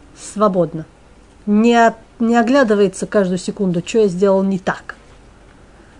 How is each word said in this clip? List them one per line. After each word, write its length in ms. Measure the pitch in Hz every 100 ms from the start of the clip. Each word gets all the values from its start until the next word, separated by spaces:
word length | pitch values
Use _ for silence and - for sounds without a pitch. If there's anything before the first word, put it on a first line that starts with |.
| - -
свободно. 640 | - 202 214 185 160 160 156 _ _ - - _ -
Не 280 | 208 233
от-, 220 | 233 226 220 - -
не 180 | 226 233
оглядывается 720 | 226 277 233 202 196 - 185
каждую 320 | 214 185 180
секунду, 440 | - - 196 175 -
что 140 | 233
я 80 | 208
сделал 340 | 175 196 190
не 160 | 196 190
так. 380 | 190 - - - - - - - - - - - -